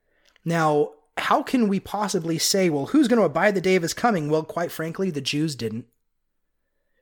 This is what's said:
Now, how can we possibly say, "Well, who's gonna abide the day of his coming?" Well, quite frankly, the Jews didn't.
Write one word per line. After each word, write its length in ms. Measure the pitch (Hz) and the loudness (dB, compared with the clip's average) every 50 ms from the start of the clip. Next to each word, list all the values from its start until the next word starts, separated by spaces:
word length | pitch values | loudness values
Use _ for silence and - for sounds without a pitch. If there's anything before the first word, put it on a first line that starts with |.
| _ _ _ _ _ _ _ _ - | _ _ _ _ _ _ _ _ -4
Now, 460 | 165 165 165 160 156 151 147 147 - - - _ _ - | -2 0 2 2 4 4 2 2 0 -4 -16 _ _ -8
how 260 | - - - 220 302 | -4 0 2 2 2
can 240 | 254 - 269 247 220 | 0 0 0 2 2
we 140 | 202 196 185 | 2 0 -2
possibly 580 | - - - 202 208 190 208 175 160 165 165 160 | -4 -6 -6 -4 -2 -2 -2 -2 -2 -2 -2 -2
say, 320 | - - 202 196 185 170 | 0 0 2 2 2 2
"Well, 160 | 147 139 135 | 2 0 -2
who's 220 | - - 311 277 202 | 2 2 4 4 4
gonna 140 | 240 226 | 4 4
abide 340 | 190 151 131 165 190 214 196 | 4 2 2 2 2 2 2
the 40 | 180 | 2
day 140 | 165 185 185 | 2 2 2
of 80 | 180 | 2
his 120 | 170 156 - | 2 -2 -4
coming?" 340 | - 240 240 208 165 147 147 | 0 0 0 0 0 0 0
Well, 160 | 156 160 156 | 0 0 -2
quite 260 | - - 170 175 - | -2 -6 -6 -6 -6
frankly, 400 | - - 160 165 160 190 196 185 | -6 -8 -8 -6 -4 -4 -4 -4
the 100 | 147 139 | -4 -4
Jews 360 | 131 - 147 147 160 160 135 | -4 -4 -2 -2 -2 -2 -4
didn't. 300 | 117 113 107 107 120 - _ _ _ _ _ _ _ _ _ _ _ _ _ _ _ _ _ _ _ _ _ _ _ | -4 -6 -6 -6 -8 -10 _ _ _ _ _ _ _ _ _ _ _ _ _ _ _ _ _ _ _ _ _ _ _